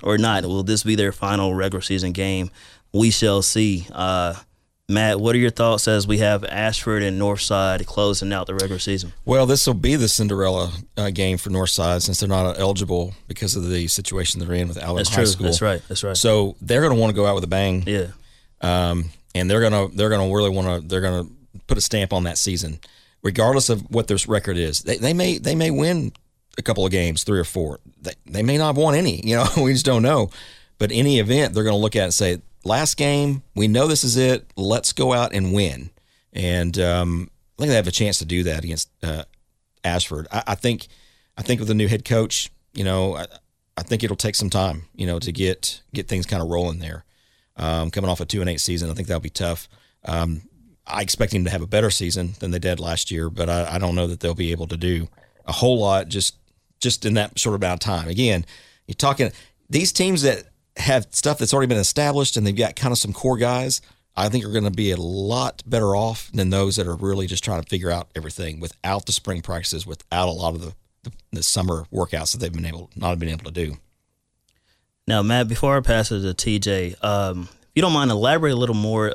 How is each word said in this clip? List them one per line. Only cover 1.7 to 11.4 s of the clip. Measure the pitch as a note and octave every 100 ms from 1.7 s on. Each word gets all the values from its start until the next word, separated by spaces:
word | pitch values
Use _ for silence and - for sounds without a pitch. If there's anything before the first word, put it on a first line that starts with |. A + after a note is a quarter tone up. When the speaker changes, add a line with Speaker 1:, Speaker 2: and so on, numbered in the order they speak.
| F#2+
Speaker 1:
season | - G2 F#2
game? | F2+ F#2+ F#2+ F#2 - - - _
We | G#2 A2+
shall | - A2 G2
see. | F#2+ A2 G#2+ F#2 F2
Uh, | - F#2 F#2 F2 E2 - _ _ _ -
Matt, | G#2 A2 G2+
what | A2+ B2
are |
your | A#2+
thoughts | A2+ A#2 G#2+ -
as | G#2+ G2
we | G#2+
have | G#2 G#2
Ashford | G2+ G2+ A2 A2 A2+ G#2+
and | G2+ F#2+
Northside | G2+ G2+ - G2+ F#2+ F#2 -
closing | - G#2 G2 G2
out | G2 F#2
the | F#2+
regular | G2 F#2
season? | - F#2+ F2 -
Speaker 2:
Well, | - C3 C3
this | C#3 -
will | A2
be | A#2+ D3
the | A2+
Cinderella, | - G#2 G2 F#2+ F2+ F2 F2 - -
uh, | G#2
game | F2+ F#2+
for | F2+